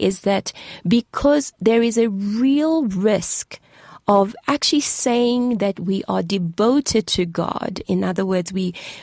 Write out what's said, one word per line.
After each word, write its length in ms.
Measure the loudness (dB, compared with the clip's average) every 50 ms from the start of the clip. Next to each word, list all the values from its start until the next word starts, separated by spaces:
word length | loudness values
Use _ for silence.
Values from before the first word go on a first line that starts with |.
| -2
is 180 | -2 -2 -2
that 300 | 0 0 0 0 -2 -6 -12 -14 -16 -18 -14 -8 -2
because 680 | 2 2 2 2 _ -4 0 2 2 2 2 0 -2 -6 -2
there 220 | 0 2 2 4 2
is 140 | 2 2
a 120 | 2 0 0
real 760 | 0 -2 -4 -4 -2 0 2 2 2 2 2 2 2 0 0
risk 760 | -2 0 0 2 2 2 2 0 -2 -2 -4 -6 -8 -14 -20 _ _ _ -20 -20 -20 -20 -6 _
of 280 | 2 4 4 4 2 -2 -6 -4
actually 340 | -2 -2 0 0 0 2 2
saying 760 | 2 0 0 0 0 0 2 2 2 2 2 2 0 0 0
that 220 | 0 -2 -2 -2 -4
we 240 | -4 -2 -2 -2 -2
are 140 | -2 -2 -2
devoted 840 | -2 -2 -2 -2 -2 -2 -2 0 2 4 4 2 2 0 0 0 0
to 180 | 0 0 -2 -2
God. 560 | -2 -2 -4 -4 -4 -4 -4 -6 -6 -8 -6 -4
In 160 | -2 -2 0 0
other 200 | -2 -2 -2 -2
words, 280 | 0 0 -2 -2 -2 -4
we, 200 | -2 -2 -4 -4 -8 -12 -16 -18 -18